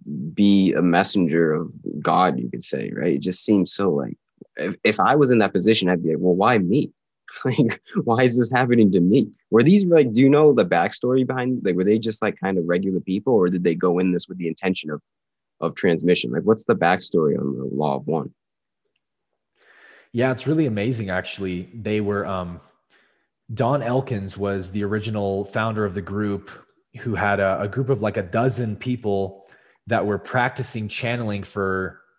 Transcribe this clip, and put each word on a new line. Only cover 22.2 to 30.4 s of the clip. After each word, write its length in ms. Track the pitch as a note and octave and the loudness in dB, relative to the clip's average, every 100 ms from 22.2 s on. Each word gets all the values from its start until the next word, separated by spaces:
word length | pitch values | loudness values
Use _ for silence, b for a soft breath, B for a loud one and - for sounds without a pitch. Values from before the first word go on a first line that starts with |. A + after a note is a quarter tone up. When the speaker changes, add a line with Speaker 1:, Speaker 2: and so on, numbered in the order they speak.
| G2 | -4
Speaker 2:
um, 340 | F#2+ F2 F2 - _ _ _ _ _ _ _ - | -6 -8 -12 -18 _ _ _ _ _ _ _ -10
Don 300 | A2 B2 C#3+ | -4 0 0
Elkins 540 | A#2 B2+ C3+ A2 F#2+ G2 | 0 -2 -2 -6 -8 -6
was 340 | G2+ G2 F2+ | -4 -4 -6
the 140 | G2+ | -6
original 600 | G2+ G#2+ G#2 G#2+ G2 F#2+ | -4 -4 -4 -4 -4 -4
founder 400 | G2 A2+ A2+ A2 | -4 -4 -2 -2
of 100 | G#2 | -4
the 80 | F#2 | -4
group, 480 | F2 G2+ G#2 G2+ - - _ _ _ A#2+ | -8 -4 -4 -6 -10 -20 _ _ _ -12
who 140 | A#2+ | -6
had 260 | G2 G2+ G2+ | -2 0 2
a, 200 | F#2+ F#2+ | 0 0
a 80 | G2+ | -4
group 220 | A#2+ B2+ | -4 -2
of, 120 | C3 | -2
like, 140 | G#2+ G2+ | -2 -4
a 60 | |
dozen 540 | F2+ A2 B2+ B2 A#2 G2+ | -4 -2 -2 -2 -6 -6
people 720 | B2+ B2 G#2+ G2 F#2+ - b b b b - | -6 -4 -2 -2 -2 -8 b b b b -4
that 180 | A2 G2+ | -2 0
were 120 | G2 | -4
practicing 720 | - B2+ | -2 -2